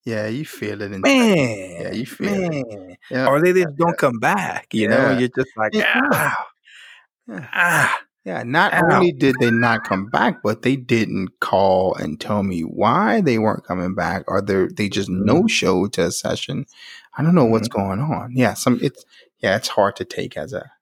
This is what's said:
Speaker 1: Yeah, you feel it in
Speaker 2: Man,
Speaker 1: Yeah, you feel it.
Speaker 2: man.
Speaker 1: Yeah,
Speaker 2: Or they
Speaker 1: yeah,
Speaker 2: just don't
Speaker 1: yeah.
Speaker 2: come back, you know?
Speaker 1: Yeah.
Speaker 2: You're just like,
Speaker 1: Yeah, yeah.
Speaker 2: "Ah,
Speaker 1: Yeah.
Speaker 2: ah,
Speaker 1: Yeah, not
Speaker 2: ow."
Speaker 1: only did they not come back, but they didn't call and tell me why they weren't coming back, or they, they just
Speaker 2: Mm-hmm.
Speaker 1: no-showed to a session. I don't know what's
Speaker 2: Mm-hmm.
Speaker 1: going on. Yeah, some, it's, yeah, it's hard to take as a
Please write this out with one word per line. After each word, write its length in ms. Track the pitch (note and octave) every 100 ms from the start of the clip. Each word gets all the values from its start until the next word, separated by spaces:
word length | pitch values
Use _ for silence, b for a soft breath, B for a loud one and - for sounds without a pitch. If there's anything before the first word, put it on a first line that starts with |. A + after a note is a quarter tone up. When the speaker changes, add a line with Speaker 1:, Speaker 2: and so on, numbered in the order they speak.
Speaker 1:
Yeah, 240 | - A2 G#2+
you 180 | B2 D#3
feel 360 | - G#2 G#2
it 100 | G2+
in 100 | G2
Speaker 2:
Man, 340 | C4 C4+ A#3 F3+ B2+ G#2 F#2 E2+
Speaker 1:
Yeah, 80 | -
you 120 | G2 B2+
feel 260 | - G3+
it. 180 | G3 F3
Speaker 2:
man. 460 | D3 A#2+ G2+ F#2 - -
Speaker 1:
Yeah, 160 | B2+ C3+
Speaker 2:
Or 120 | C#3+
they 100 | F3+
Speaker 1:
yeah, 140 | F#3 E3
Speaker 2:
just 120 | C#3+
don't 120 | E3+
Speaker 1:
yeah. 40 | -
Speaker 2:
come 200 | C#3+ A#2
back, 540 | C3 G3 A#2 - -
you 140 | A2 G#2
know? 240 | A2+ B2+
Speaker 1:
Yeah. 80 | B2
Speaker 2:
You're 100 | B2
just 220 | C3 C3 A2
like, 160 | A2
Speaker 1:
Yeah, 100 | G#3+ - B3
yeah. 140 | C#4+
Speaker 2:
"Ah, 360 | G#3+ D#3 - - _ B B B B B _ -
Speaker 1:
Yeah. 200 | F#3+ C3+
Speaker 2:
ah, 460 | - F3 D#3 C#3+ - - _
Speaker 1:
Yeah, 200 | - -
not 300 | A#2 D3 G3+
Speaker 2:
ow." 80 | - E3+ C#3
Speaker 1:
only 140 | F3+
did 220 | C3+ C#3 C3
they 100 | A#2+
not 320 | A#2 A#2+ A2
come 240 | - F#2+ G2
back, 320 | D#2 A#2+ -
but 180 | G#2+ A2
they 140 | - C3+
didn't 640 | B2 A#2 G#2+ G2 F#2 _
call 560 | - F#2+ F#2+ F#2 F#2 -
and 240 | - D2+
tell 220 | - G#2
me 180 | G2 F2
why 600 | D#2+ - G#2 D3+ G#3+ A#3
they 180 | E3 A2+
weren't 240 | G#2+ - -
coming 300 | F#2 F2+ F#2+
back, 280 | E2+ F#2 -
or 140 | F#2+
they, 240 | G2+ F#2+ E2+ -
they 120 | G#2
just 200 | F#2+ G2
Speaker 2:
Mm-hmm. 160 | F2+ G#2
Speaker 1:
no-showed 680 | C#3+ A3 - - F#2 G2+
to 100 | - F2
a 60 |
session. 540 | - - - - C3+ - B B B B -
I 60 |
don't 100 | D#3 F3
know 100 | A#2+
what's 220 | A2 A2
Speaker 2:
Mm-hmm. 140 | A2
Speaker 1:
going 180 | G2 F#2+
on. 320 | D3+ A2+ A#2+ B2+
Yeah, 180 | A#2
some, 260 | G#2 - A#2+
it's, 200 | C#3+ - - b b _
yeah, 160 | G#2 G2+
it's 140 | -
hard 260 | - G2+ -
to 100 | F2+
take 320 | - - -
as 160 | D2+
a 160 | C3 - _